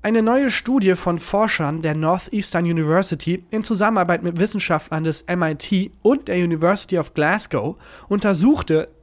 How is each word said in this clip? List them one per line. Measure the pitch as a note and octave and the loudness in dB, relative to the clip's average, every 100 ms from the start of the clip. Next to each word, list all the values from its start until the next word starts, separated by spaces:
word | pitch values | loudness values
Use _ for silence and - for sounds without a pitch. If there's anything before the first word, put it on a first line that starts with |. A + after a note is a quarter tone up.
Eine | G#3 A3+ | 2 2
neue | A3 B3+ C#4 | 4 4 2
Studie | - - C4 F#3+ F3+ | -2 0 2 2 2
von | - F3 | 0 -4
Forschern | - G3 A3 - D3+ D#3+ | -2 0 0 0 -2 -2
der | D#3 | -4
Northeastern | D3+ D#3 F3+ - G#3 - F3 E3+ | -2 0 0 -2 -4 -2 -2 0
University | E3 D3+ E3 F#3+ D#3+ - F3+ - | 0 2 2 0 -4 -4 -4 -4
in | A3 | -6
Zusammenarbeit | G#3+ G#3 G#3 G#3+ F3 E3+ | -2 0 2 2 0 0
mit | F3 E3+ | -2 -2
Wissenschaftlern | G#3 G#3 - D#3 - D#3+ | -2 -2 -2 -2 -2 -4
des | D#3+ D#3 | -2 -4
M | - F3 | -4 -2
I | D#3+ | -2
T | D3+ - F#3+ G3 - | -2 -2 0 0 0
und | G#3 C#4 - | 2 2 0
der | F3+ | -2
University | F3 E3 E3 G3+ - F3+ | 0 2 2 0 -2 -4
of | D3+ | -2
Glasgow | - D3+ G3+ - C#3 A2 F#3 - - - | -2 0 0 -2 -4 -4 -8 -18 -20 -4
untersuchte | G3+ G#3 F3+ A3 D4+ - D#3 - _ | 0 0 4 4 2 2 0 -2 _